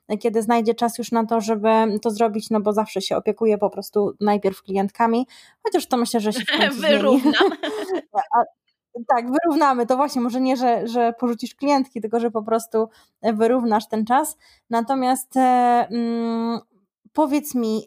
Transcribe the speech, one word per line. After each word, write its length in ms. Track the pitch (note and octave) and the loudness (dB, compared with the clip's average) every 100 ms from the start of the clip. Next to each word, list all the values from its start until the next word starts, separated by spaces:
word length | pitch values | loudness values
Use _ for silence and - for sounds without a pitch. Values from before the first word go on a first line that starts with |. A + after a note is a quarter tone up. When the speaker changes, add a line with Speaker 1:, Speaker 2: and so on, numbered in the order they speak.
| - G#3+ | -8 -4
Speaker 1:
kiedy 220 | A#3 A3 | 0 0
znajdzie 320 | G#3+ A#3 A3+ | 2 2 2
czas 240 | A3+ A#3 A3+ | 0 -2 -2
już 140 | A3+ | -2
na 140 | A#3 A3+ | -2 0
to, 160 | A#3 | -2
żeby 280 | G#3 A3 G#3+ A3 A3+ G#3 | 0 0 2 4 2 0
to 100 | A#3 | -2
zrobić, 380 | G#3 A#3 G#3+ - | 0 0 0 -2
no 120 | A3 | 0
bo 120 | G#3 | 0
zawsze 280 | G#3 G#3+ F#3+ | 0 -2 -4
się 160 | F#3+ A3 | -4 -2
opiekuje 400 | - G3+ A3+ G#3 | -2 0 0 2
po 120 | G3+ | 0
prostu 420 | - G3 G#3 G3+ - | -4 -4 -2 -2 0
najpierw 400 | G#3 G#3 G3 F#3+ | 0 0 -2 -4
klientkami, 640 | - F#3+ G3+ - A3+ A3+ C4 - - _ | -6 -4 -4 0 0 0 -2 -10 -20 _
chociaż 240 | A4+ F#4 - | -2 -2 0
to 100 | B3 | -2
myślę, 220 | A#3 A#3+ | 0 -2
że 140 | G#3+ | -2
się 60 | A3+ - | -2 -2
w 120 | D4 | 0
końcu 160 | C#4+ B3+ | 0 0
Speaker 2:
<laughs> 40 | |
Speaker 1:
zmieni. 180 | D#4 G#3 | 2 2
Speaker 2:
Wyrównam. 540 | G3+ C4 C4 A3+ F#4+ D#4+ E4+ G#4+ G4 F#4 - | 4 2 2 2 2 0 -8 -8 -6 -6 -4
Speaker 1:
<laughs> 240 | G#3 - A#3 | -6 0 0
A, 60 | - _ _ _ _ A#3 A#3 | -2 _ _ _ _ -12 -2
tak, 180 | B3+ A#3+ | -2 0
wyrównamy. 540 | C#4 E4+ D4+ D4 B3+ A#3 | 0 2 2 2 2 0
To 100 | B3+ | 0
właśnie, 260 | C#4+ C4+ | 0 0
może 200 | A#3 A#3+ | -2 0
nie, 160 | C4 B3+ | 0 2
że, 300 | B3 A3+ A3 | 2 0 0
że 260 | A#3+ A#3 A#3 | 0 0 0
porzucisz 360 | B3 A#3 B3 - | -2 -4 -8 -4
klientki, 460 | C#4 C#4 C4 A#3 | 0 0 0 -6
tylko 180 | G#3+ A3+ | -4 -2
że 120 | A#3 | -2
po 120 | A3 | -4
prostu 460 | G#3+ A3+ A3+ A3 A3 _ _ _ | -2 -2 0 -2 -2 _ _ _
wyrównasz 640 | G#3+ G#3+ A3 B3+ A#3 G#3+ G#3 | -2 2 2 2 2 0 0
ten 180 | A3 A3 | -4 0
czas. 320 | B3 D4+ - _ _ _ | 0 0 -6 _ _ _
Natomiast, 680 | A#3 A#3 C4+ B3+ B3+ - C4 | -4 -2 0 0 -2 -2 2
e, 500 | B3+ B3 B3 A#3+ A#3 | 4 4 4 2 0
mm, 680 | A#3+ A#3 A#3 A#3 A3+ A#3 A#3 - _ _ _ _ | -2 -4 -2 -2 -2 -2 -4 -10 _ _ _ _
powiedz 420 | - D4+ D4 D4 B3+ | -2 0 0 -2 -2
mi 260 | A3+ A3 | -2 -2